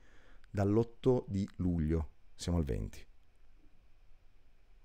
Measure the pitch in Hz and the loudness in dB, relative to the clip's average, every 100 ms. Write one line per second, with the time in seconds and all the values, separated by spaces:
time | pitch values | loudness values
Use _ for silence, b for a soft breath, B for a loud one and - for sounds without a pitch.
0 | b b b b b 101 101 107 117 - | b b b b b 0 4 4 2 2
1 | 131 127 - 98 98 - 90 85 76 82 | 4 4 2 -2 -2 0 2 2 2 2
2 | 78 - - - - 87 71 53 50 - | 0 -8 -18 -8 0 2 2 -2 -4 -8
3 | - - - - - - - - - - | -14 -18 -20 -20 -20 -20 -20 -20 -20 -20
4 | - - - - - - - - | -20 -20 -20 -20 -20 -20 -20 -20